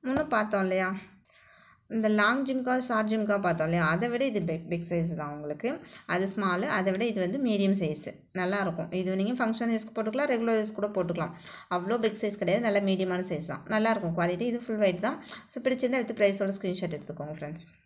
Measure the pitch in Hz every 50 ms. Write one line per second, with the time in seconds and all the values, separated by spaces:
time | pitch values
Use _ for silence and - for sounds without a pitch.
0 | - 254 262 285 302 - 247 220 214 214 - 202 190 185 185 190 185 185 196 196
1 | - - - - _ _ _ _ - - - - - - - _ _ _ 220 226
2 | 220 214 214 208 208 214 247 277 277 262 262 262 254 254 254 254 247 247 240 220
3 | 220 214 220 220 208 208 202 202 196 180 165 165 156 160 170 175 165 156 165 175
4 | 220 240 240 240 269 269 220 208 165 165 160 160 - - 175 170 170 - 175 170
5 | 165 170 165 160 151 147 147 147 151 147 147 147 - 240 294 339 - - - -
6 | - - 175 180 190 190 185 214 202 190 180 180 208 294 - 202 185 190 185 190
7 | 226 240 208 202 185 175 202 285 269 240 214 196 196 190 196 196 175 156 151 -
8 | - - - - - _ _ 185 180 180 202 208 196 180 165 170 165 170 - 185
9 | 185 185 190 190 196 214 254 247 247 220 226 - 240 233 226 220 214 - - 226
10 | 214 220 214 262 294 285 254 226 233 226 226 220 214 214 - - 202 202 208 190
11 | 175 170 170 175 156 156 - - - - - - - - 180 180 175 190 233 240
12 | 226 220 214 - - 208 208 - 190 175 185 226 240 220 202 202 196 196 190 180
13 | 190 185 180 180 185 185 180 147 - - 139 - - - 220 214 220 226 220 208
14 | 185 165 170 175 170 175 180 175 226 247 233 240 233 - 226 208 208 190 175 170
15 | 196 233 302 - - - - - - - - 254 - 262 254 254 269 240 254 262
16 | 233 214 226 - 208 202 196 196 202 196 196 - - 185 180 - 185 165 165 147
17 | - - - - 147 151 156 - 151 147 160 - - - - _ _